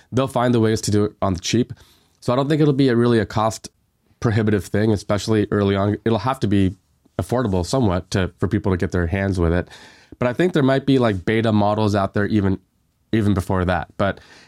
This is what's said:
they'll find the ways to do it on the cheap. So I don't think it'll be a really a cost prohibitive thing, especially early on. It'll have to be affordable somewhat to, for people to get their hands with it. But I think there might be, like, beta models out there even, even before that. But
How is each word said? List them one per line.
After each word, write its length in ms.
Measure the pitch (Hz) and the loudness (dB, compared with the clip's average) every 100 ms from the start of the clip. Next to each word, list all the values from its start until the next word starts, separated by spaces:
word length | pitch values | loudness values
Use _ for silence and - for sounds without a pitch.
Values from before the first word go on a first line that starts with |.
| _ | _
they'll 160 | 120 135 | -2 -2
find 260 | 123 123 | 0 0
the 60 | 120 | 2
ways 220 | 110 110 | 2 0
to 100 | - | 0
do 140 | 104 104 | 0 0
it 80 | - | -2
on 120 | 98 | -4
the 60 | 87 | -4
cheap. 320 | - 113 131 - - _ _ _ | -2 -2 -2 -8 -20 _ _ _
So 140 | - | -4
I 20 | 123 | -2
don't 140 | 139 | 0
think 120 | 151 | 2
it'll 120 | 151 | 2
be 160 | 135 135 | 4 2
a 60 | 117 | 4
really 240 | 120 117 | 4 2
a 60 | 101 | 0
cost 440 | 113 113 - - - _ _ _ _ | -2 -2 -4 -14 -20 _ _ _ _
prohibitive 460 | 120 107 110 104 - | -2 0 2 0 -2
thing, 260 | 101 110 | -2 0
especially 560 | 101 - 101 - 110 104 | 0 -2 -4 0 0 2
early 240 | 104 101 98 | 0 2 2
on. 220 | 104 107 117 | 0 -2 -2
It'll 120 | 110 | -2
have 200 | 123 135 | -2 -4
to 80 | 107 | 0
be 280 | 98 95 - _ _ _ - | 2 0 -2 _ _ _ -8
affordable 460 | 95 123 117 92 85 | -4 -2 0 -2 -2
somewhat 440 | 135 110 90 - | 0 0 0 -2
to, 200 | 101 87 - | -4 -4 -4
for 80 | 95 | -4
people 240 | 101 101 | -2 -2
to 60 | 92 | -2
get 140 | 95 | -2
their 120 | 90 82 | -2 -2
hands 320 | 98 98 90 | -2 -2 0
with 120 | 82 | 0
it. 140 | 87 85 - - - _ - | 0 -4 -14 -20 -20 _ -4
But 100 | 123 | -4
I 40 | |
think 200 | 123 180 | 0 0
there 100 | 160 | 2
might 220 | 135 135 139 | 2 2 2
be, 120 | 131 | 2
like, 280 | 117 92 98 | 2 0 -2
beta 260 | 110 113 | 0 2
models 420 | 107 101 107 107 | 2 0 0 0
out 200 | 101 98 | 0 -2
there 120 | 107 101 | -2 0
even, 340 | 107 98 95 _ _ _ _ _ | 0 0 -2 _ _ _ _ _
even 220 | 113 104 | 0 0
before 320 | 95 90 95 90 | 0 -2 -2 0
that. 240 | 87 - - | -2 -4 -4
But 240 | 98 - - - | -4 -4 -14 -20